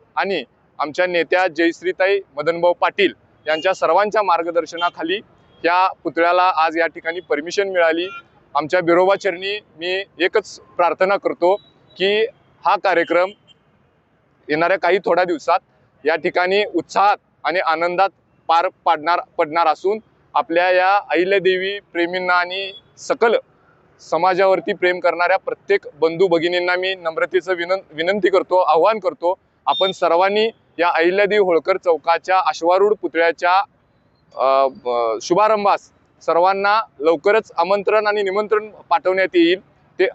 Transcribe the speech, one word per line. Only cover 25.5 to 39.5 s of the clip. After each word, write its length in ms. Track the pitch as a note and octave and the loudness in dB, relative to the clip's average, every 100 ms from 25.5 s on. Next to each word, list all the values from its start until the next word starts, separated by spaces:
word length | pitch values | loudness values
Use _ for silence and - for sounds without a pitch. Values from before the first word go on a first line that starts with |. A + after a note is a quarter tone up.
| D#3 - G3 - | -8 -2 -2 -2
बंधू 320 | C#3+ D#3+ E3 F#3+ | -2 -2 2 2
भगिनींना 500 | E3 E3+ F3+ F3+ F3+ | 2 0 -2 -2 -2
मी 180 | F#3 | -2
नम्रतेचं 600 | F#3+ E3 D#3+ E3+ F#3 E3+ | -4 -6 -4 -2 -2 -2
विनं-, 260 | F3+ E3+ F#3+ - | -4 -4 -6 -6
विनंती 360 | D3+ E3+ G#3 G3+ | -6 -2 0 2
करतो, 280 | F3+ F#3 F#3 | 0 2 0
आवाहन 420 | F3+ E3 F#3+ A3 | 2 4 2 2
करतो, 360 | F3+ D3 E3+ F#3+ _ _ - | -4 -4 -4 -4 _ _ -4
आपण 260 | C#3+ F#3+ | -2 -2
सर्वांनी 540 | F3+ E3+ E3+ F#3+ G#3 A3 - _ - | 0 0 2 2 0 -2 -6 _ -2
या 100 | E3+ | 0
अहिल्यादेवी 540 | D#3 E3+ F#3+ G3+ G#3 | 2 0 2 2 2
होळकर 340 | F#3 E3 D#3+ F#3+ | 2 0 0 -2
चौकाच्या 640 | F3+ D#3 E3 E3 F#3 F#3 | 0 -2 0 -2 0 0
अश्वारूढ 540 | D#3+ D#3 E3 F#3 G#3 | 0 -2 2 2 2
पुतळ्याच्या, 640 | G#3 E3+ D#3+ E3+ E3 F3 F#3+ - _ _ _ _ _ _ - | 0 -4 0 0 0 0 0 -2 _ _ _ _ _ _ -2
अ, 320 | B2+ C3+ C3+ A#2+ B2 | 0 2 0 -2 -4
अ, 280 | A#2+ A#2 A2 | -2 -2 -2
शुभारंभास 680 | - F3 G#3+ G#3+ G3+ E3 _ _ _ _ | -2 0 2 2 0 -2 _ _ _ _
सर्वांना 600 | - E3 F#3 G3 G3+ A3 A3 - | -2 2 2 2 0 0 -2 -4
लवकरच 540 | D3+ - G3+ A3 - - | 0 0 2 0 0 -4
आमंत्रण 500 | F3 G3+ G3 A3 G#3 | 0 0 2 0 0
आणि 160 | G#3 | -2
निमंत्रण 460 | G3 G3 G#3+ G#3+ G#3+ | -2 -2 -2 -2 -4
पाठवण्यात 680 | D#3+ - E3 F#3 F#3 F#3 F3+ | -14 -4 -2 0 0 0 2
येईल. 240 | E3+ | 2